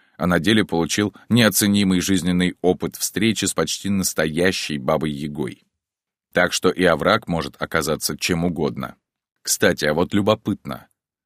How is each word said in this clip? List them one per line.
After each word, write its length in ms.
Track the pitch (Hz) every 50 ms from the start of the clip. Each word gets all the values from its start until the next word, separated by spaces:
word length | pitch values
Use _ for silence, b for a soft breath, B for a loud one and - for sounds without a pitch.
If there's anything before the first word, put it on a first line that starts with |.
| b b b
а 100 | b -
на 140 | 90 87 87
деле 240 | 76 98 113 110 95
получил 500 | - 85 82 82 - - - 104 98 B B B B
неоценимый 720 | 107 120 117 107 95 - 107 101 101 101 101 92 92 90
жизненный 560 | 82 95 95 90 78 90 90 90 90 90 - _
опыт 360 | - 90 90 - 85 82 -
встречи 480 | - - - - 90 104 113 101 - 98
с 100 | 90 -
почти 340 | - 82 78 - - - 98
настоящей 920 | 101 95 90 - - - 78 80 76 78 90 95 92 - - - 76 69
бабой-ягой. 840 | 64 71 78 73 78 78 73 69 76 73 71 76 69 58 - - _ _ _ _ _ _ _ _ _ _ _ _ _ _
Так 200 | - 85 90 87
что 180 | - - - 92
и 120 | - -
овраг 460 | 90 87 80 71 80 85 104 113 - -
может 260 | 87 80 76 71 - -
оказаться 540 | 78 - - 82 73 78 76 73 - - -
чем 280 | - - - 90 85 85
угодно. 520 | 90 85 - 76 69 60 - 65 64 - _ _ _ _ _ _ _ _ _
Кстати, 420 | - - - - 110 95 85 - 76
а 100 | 73 76
вот 180 | 80 87 -
любопытно, 760 | - 98 - 104 107 - - 110 98 - - 73 64 - - _ _ _ _ _ _ _ _